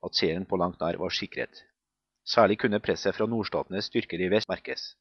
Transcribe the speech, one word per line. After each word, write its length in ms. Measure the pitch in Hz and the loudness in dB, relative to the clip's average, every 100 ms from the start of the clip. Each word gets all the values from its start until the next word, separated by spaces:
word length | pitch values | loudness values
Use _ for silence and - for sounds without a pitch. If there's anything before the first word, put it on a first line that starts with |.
at 160 | 85 - | -4 -2
seieren 320 | 87 85 95 | 0 -2 -2
på 80 | 95 | -2
langt 240 | 87 82 | -2 -2
nær 160 | 82 87 | -4 -2
var 160 | 90 | -4
sikret. 480 | - - - 120 - - _ _ _ _ _ - | -4 -6 -8 -10 -10 -20 _ _ _ _ _ 0
Særlig 320 | - 104 107 | 6 6 6
kunne 180 | 117 104 | 2 2
presset 340 | - 85 98 - | 0 0 0 0
fra 140 | 110 | -2
nordstatenes 580 | 117 98 - - 92 - | 0 -2 -4 -4 -6 -2
styrker 280 | 120 - 85 | -4 -4 -4
i 140 | 90 | 2
vest 160 | 104 - | 2 0
merkes 460 | 185 - - - - | -6 -6 -10 -12 -18